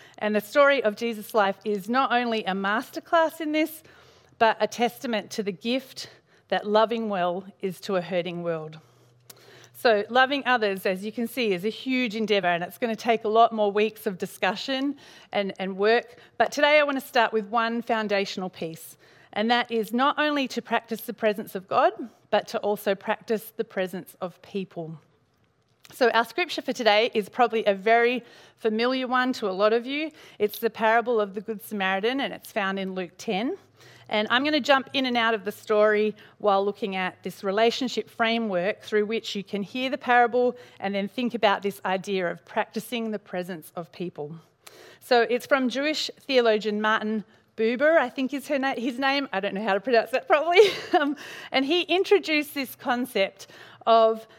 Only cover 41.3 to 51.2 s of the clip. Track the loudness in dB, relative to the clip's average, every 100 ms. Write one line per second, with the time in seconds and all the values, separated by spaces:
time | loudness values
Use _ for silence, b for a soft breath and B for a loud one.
41.3 | 0 2 2 -2 -6 -4 -4 -2 -2 -2
42.3 | -6 -6 -4 -4 -6 -8 -6 -6 -8 -8
43.3 | -8 -8 -10 -12 -12 -12 -10 -10 -8 -12
44.3 | -12 -20 _ B B B B 0 2 2
45.3 | -2 0 0 0 -2 -2 -2 -6 -10 -2
46.3 | 2 4 2 0 -2 0 0 0 -4 -6
47.3 | b b -2 0 2 4 4 2 -2 -4
48.3 | -6 -4 -2 -2 -2 -4 -2 0 0 -2
49.3 | -4 -4 -4 0 -2 2 2 2 -2 2
50.3 | 2 6 6 6 4 0 2 2 -2